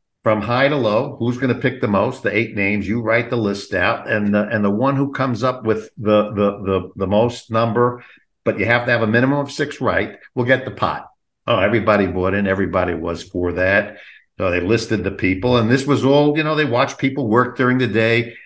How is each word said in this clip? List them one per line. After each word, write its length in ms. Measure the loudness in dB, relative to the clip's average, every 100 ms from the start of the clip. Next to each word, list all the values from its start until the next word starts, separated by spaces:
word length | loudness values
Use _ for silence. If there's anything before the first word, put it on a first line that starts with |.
| _ _
from 180 | 0 0
high 260 | 0 2 2
to 80 | 2
low. 400 | 2 0 -2 -4
Who's 180 | -2 0
gonna 180 | 0 0
pick 240 | -2 0
the 80 | 0
most? 340 | 2 0 -2
The 140 | -2 -2
eight 180 | -2
names. 320 | -2 -2 -2 -2
You 160 | -2
write 280 | 0 0 0
the 80 | -2
list 360 | -2 -2 -4
out, 380 | 0 0 0 -2
and 240 | -2 2 0
the, 80 | 0
and 120 | 0
the 160 | 0 0 0
one 100 | 0
who 160 | -2
comes 280 | -2 -4 -2
up 220 | -2 -2
with 260 | -2 -2 -4 -6
the, 360 | 2 2 2
the, 160 | 0 0 -2 -2
the, 240 | -2 -2 -6
the 100 | 0
most 420 | 2 0 -2 -4
number, 540 | 0 0 2 0 -2 -14 -20 _ _
but 160 | -4 0
you 60 | 0
have 180 | 0 0
to 40 |
have 120 | 0
a 40 | 2
minimum 320 | 2 2 0
of 140 | -2
six 260 | -6 -6 -4
right, 380 | -2 0 -2 -8 -10
will 100 | -2
get 220 | 0 0 -2
the 60 |
pot." 360 | -4 -4 -4 -10 _ _ _ -2
Oh, 120 | 2
everybody 480 | 2 2 2 2 0
bought 260 | -2 -2
in. 120 | 0 0
Everybody 480 | 0 0 0 -2
was 300 | -2 -6 -8
for 300 | -8 -4 -4
that. 460 | 0 2 2 0 -8 -20 -20 _ -6
So 140 | -2
they 80 | 0
listed 460 | 2 0 0 -2 -4
the 60 |
people, 440 | -2 -2 0 2 2
and 160 | 4
this 160 | 2 2
was 160 | 2
all, 340 | 4 4 4 2
you 60 |
know, 120 | 0 0
they 100 | 0
watched 320 | 0 -2 -2
people 320 | -4 -2 0
work 260 | 2 2 2
during 220 | 2 2
the 100 | 2
day. 460 | 2 2 2 -2 -10